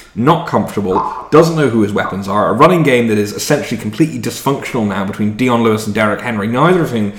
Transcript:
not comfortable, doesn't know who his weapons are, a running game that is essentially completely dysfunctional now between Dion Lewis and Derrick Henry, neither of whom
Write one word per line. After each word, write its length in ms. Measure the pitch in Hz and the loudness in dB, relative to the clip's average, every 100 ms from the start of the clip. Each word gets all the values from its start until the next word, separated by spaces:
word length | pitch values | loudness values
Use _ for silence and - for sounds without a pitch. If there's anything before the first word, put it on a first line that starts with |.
| - - | -12 -2
not 320 | 131 160 156 | 2 2 0
comfortable, 480 | 120 98 - 95 95 - - - | -2 -2 -4 -2 -2 -2 -8 2
doesn't 260 | 151 165 160 | 4 4 2
know 140 | 135 | 0
who 140 | 113 | 2
his 100 | 98 | 0
weapons 340 | 101 - 95 98 | 0 -4 -6 -4
are, 220 | 101 87 | -2 0
a 40 | |
running 280 | 107 160 180 | 4 4 6
game 260 | 139 123 117 | 4 2 2
that 100 | 104 | 0
is 140 | 101 | 0
essentially 480 | - - 147 - 110 | -6 -2 -2 -2 -6
completely 400 | 107 107 160 127 | -6 0 -2 0
dysfunctional 680 | 113 - 135 139 - 123 104 | -8 -4 -4 -4 -4 -2 -2
now 200 | 98 98 | -2 -6
between 320 | 104 104 107 | -4 -4 0
Dion 240 | 127 117 | 0 4
Lewis 240 | 113 107 107 | 2 2 -2
and 80 | |
Derrick 280 | 104 107 - | -2 -2 -2
Henry, 260 | 123 110 104 | -4 -4 -2
neither 340 | 123 160 180 | 2 2 4
of 80 | 135 | 2
whom 240 | 120 101 | -2 -4